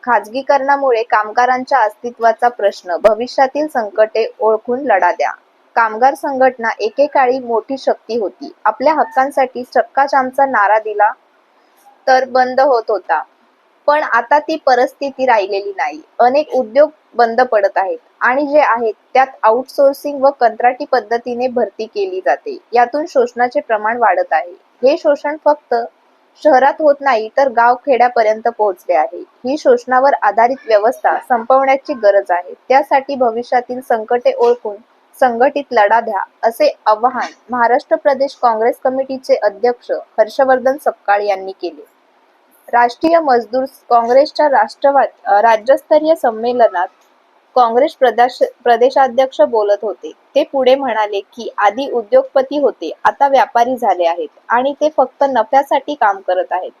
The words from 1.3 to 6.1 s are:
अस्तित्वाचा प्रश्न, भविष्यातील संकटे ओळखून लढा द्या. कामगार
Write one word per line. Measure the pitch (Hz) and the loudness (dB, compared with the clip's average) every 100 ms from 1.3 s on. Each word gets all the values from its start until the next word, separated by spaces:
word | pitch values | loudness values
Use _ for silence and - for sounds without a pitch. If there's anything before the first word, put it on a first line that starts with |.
| 214 247 254 254 269 | 0 0 0 0 0
अस्तित्वाचा | 214 - 240 240 226 220 240 | 0 -2 -12 -2 -2 0 -2
प्रश्न, | 240 202 202 180 165 | 0 -4 -4 -8 0
भविष्यातील | 208 214 240 - 262 285 302 | 2 0 -4 -2 -2 0 -4
संकटे | 269 214 190 220 220 226 - | -4 -6 0 0 0 -4 -2
ओळखून | 214 220 - 247 | 0 0 -2 -6
लढा | 285 196 180 | 0 0 0
द्या. | 165 120 - _ _ _ - | 0 -4 -6 _ _ _ -2
कामगार | 226 220 254 | -2 2 0